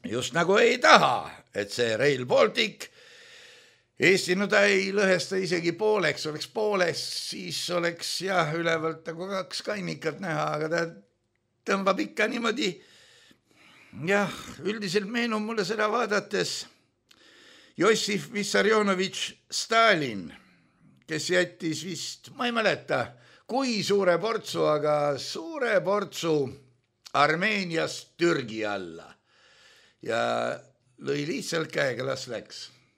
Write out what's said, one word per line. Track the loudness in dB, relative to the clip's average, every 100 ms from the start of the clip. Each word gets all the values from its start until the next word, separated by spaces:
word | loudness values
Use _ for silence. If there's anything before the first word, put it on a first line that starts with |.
just | -4 -6 -2
nagu | -2 2 6
ei | 6 6
taha, | 8 8 8 2 -2 -14 -8
et | -4 -4
see | 0 0 2
Rail | 2 2 2
Baltic | 4 4 2 -4 -4 -18 _ -20 -20 -20 -20 -20 -20 -20 _ _ _
Eesti, | 4 4 2
no | 0 2
ta | 4 4
ei | 4 0
lõhesta | 0 2 2 0 -4
isegi | -2 0 -2 0
pooleks, | 2 2 2 -2 -6
oleks | -8 -8
pooleks, | -2 0 2 0 -2 -6 -8
siis | -8 -10 -8 -8 -4
oleks | -2 -2 -4 -6 -6 -2
jah, | 0 0
ülevalt | 0 0 0 -2 -6 -12
nagu | -10 -6
kaks | -6 -6 -8
kaimikat | -6 -6 -6 -4 -6 -4
näha, | -4 -2 -2 -2
aga | -2
ta | -2 -2 -8 _ _ _ _ _ _ -2
tõmbab | 0 2 2
ikka | -2 0 -2
niimoodi, | 0 -2 0 -2 -4 -16 -20 -20 -20 -20 _ _ _ -20 -20 -20 -10 0
jah, | 2 0 -4 -14 -8 -6
üldiselt | -4 -2 -2 -2
meenub | -2 -2 -2 -2
mulle | -4
seda | -2 0 0
vaadates | 0 0 0 -2 -4 -2 -4 -10 _ _ _ _ -20 -20 -20 -20 -20 -20 0
Jossif | 2 4 0 -4 -4
Vissarionovitš | -6 0 2 4 4 4 2 0 -4 -8 -10 _
Stalin, | -6 0 4 6 4 0 -4 -10 -14 _ _ _ _ -20 _ -8
kes | -6 0
jättis | 2 2 -2 -6 -4 -6
vist, | -8 -10 -12 -18
ma | -6 -4
ei | 0
mäleta, | 2 0 0 -2 -2 -8 -20 -20 _
kui | -2 0 0 2
suure | 2 4 2
portsu, | 2 -4 -4 0 2
aga | 4 2 2 2 -2
suure | -6 -8 -8 -4 0 2 2
portsu | 0 -2 -4 0 0 0 -6 -20 _ _ _ -6
Armeeniast | 2 2 4 0 0 -2 -2 -2 -4 -14 0
Türgi | 2 2 -2 -4 -4
alla. | -4 -6 -12 -18 -20 _ _ _ _ -20 -20 _ _
Ja | -4 0 0 0 -2 -4 -10 _ _ _
lõi | -4 -4 -2
lihtsalt | -6 -4 -4 -4
käega, | -2 -2 -2 -4
las | -6 -6
läks. | -10 -10 -16 -18 _ _